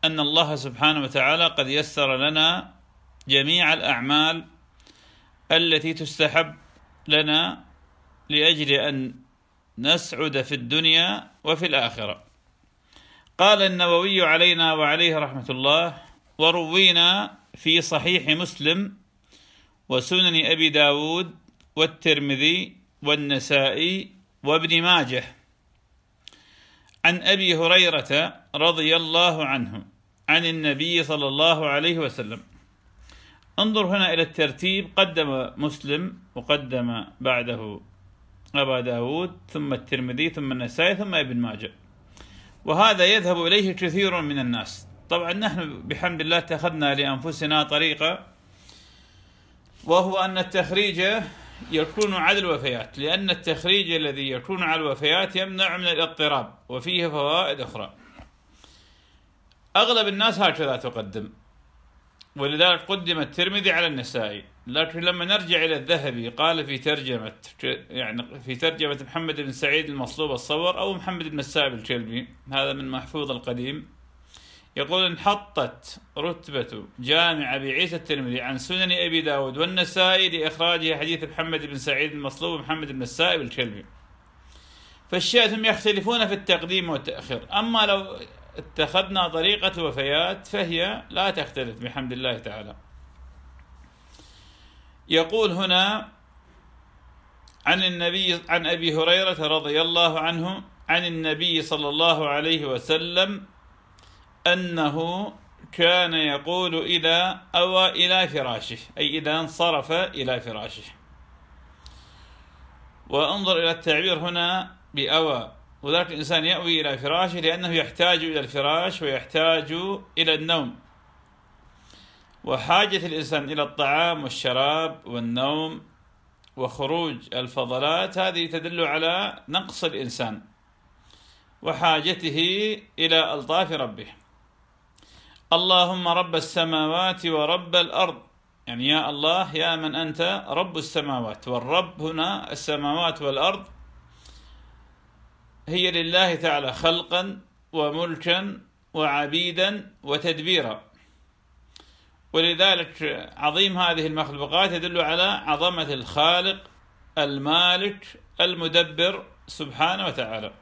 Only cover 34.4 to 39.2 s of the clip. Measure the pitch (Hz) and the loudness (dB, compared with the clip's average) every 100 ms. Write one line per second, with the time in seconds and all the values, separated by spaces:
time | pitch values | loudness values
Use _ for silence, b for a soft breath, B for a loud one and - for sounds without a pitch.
34.4 | 151 131 185 190 185 - 190 160 151 131 | 0 2 0 0 -2 2 2 2 0 0
35.4 | 127 - 147 143 139 147 185 - - - | -4 -4 -4 -4 -4 -2 -2 -10 -14 -14
36.4 | 120 147 135 127 120 117 - - 127 127 | 0 0 2 -2 -2 -2 -6 -4 0 0
37.4 | 120 117 110 104 - - - _ - - | 0 -6 -6 -10 -14 -20 -20 _ -20 -20
38.4 | - 143 135 127 123 120 120 156 | -6 0 2 0 0 -2 -2 -2